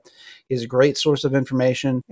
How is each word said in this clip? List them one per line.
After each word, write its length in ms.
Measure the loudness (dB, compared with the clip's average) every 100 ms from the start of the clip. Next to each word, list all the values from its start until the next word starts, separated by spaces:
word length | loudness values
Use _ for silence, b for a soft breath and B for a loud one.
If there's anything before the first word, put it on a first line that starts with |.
| B B B B _
He's 140 | -6
a 60 | -2
great 320 | 2 2 2
source 240 | 0 0
of 100 | 0
information, 680 | 0 0 0 0 0 -2 -4 -4